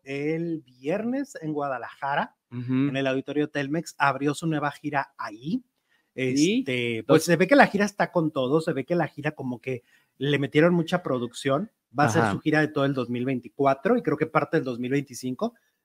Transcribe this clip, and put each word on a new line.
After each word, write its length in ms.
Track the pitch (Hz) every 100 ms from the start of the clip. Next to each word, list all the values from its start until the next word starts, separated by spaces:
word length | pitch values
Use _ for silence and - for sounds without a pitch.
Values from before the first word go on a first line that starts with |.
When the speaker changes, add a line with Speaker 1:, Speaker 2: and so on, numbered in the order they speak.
Speaker 1:
el 580 | 135 139 147 165 170 160
viernes 760 | - 123 131 196 226 262 277 -
en 100 | 156
Guadalajara, 840 | 147 143 127 110 - 139 147 226 _ _
Speaker 2:
Ujú. 220 | 123 123 131 139
Speaker 1:
en 80 | 139
el 100 | 135
Auditorio 440 | 131 135 139 147
Telmex, 440 | 147 139 156 165 -
abrió 340 | 143 131 143
su 140 | 143 165
nueva 240 | 151 143
gira 420 | - 147 143 135 -
ahí. 440 | 113 107 135 247 - _ _ _ _ -
Speaker 2:
¿Y? 440 | 131 135 160 233
Speaker 1:
Este, 40 |
pues 360 | 247 127 120 113
Speaker 2:
Entonces 240 | - 156 170
Speaker 1:
se 100 | 165
ve 100 | 185
que 100 | 285
la 100 | 240
gira 180 | 196
está 260 | 202 - 175
con 200 | 180 156
todo, 320 | 147 127 156
se 100 | 160
ve 140 | 135 131
que 80 |
la 120 | 170 147
gira 240 | - 143
como 280 | 151 131 120
que 220 | - 127 - _ _ -
le 220 | 135 139
metieron 340 | 139 147 170
mucha 300 | 175 165 180
producción, 680 | - 127 120 - 139 131 214 _ _ 117
va 80 |
a 40 | 143
ser 140 | 110
Speaker 2:
Ajá. 100 | 113
Speaker 1:
su 60 | 98
gira 200 | 156 151
de 80 | 151
todo 180 | 147 139
el 80 |
dos 160 | 135 117
mil 160 | 120 127
veinticuatro 720 | 127 123 - 135 139 - 240
y 40 |
creo 140 | 240 147
que 100 | 151
parte 300 | 156 147 160
del 80 |
dos 140 | 131 117
mil 140 | 123
veinticinco 640 | 143 139 123 127 127 233 - _ _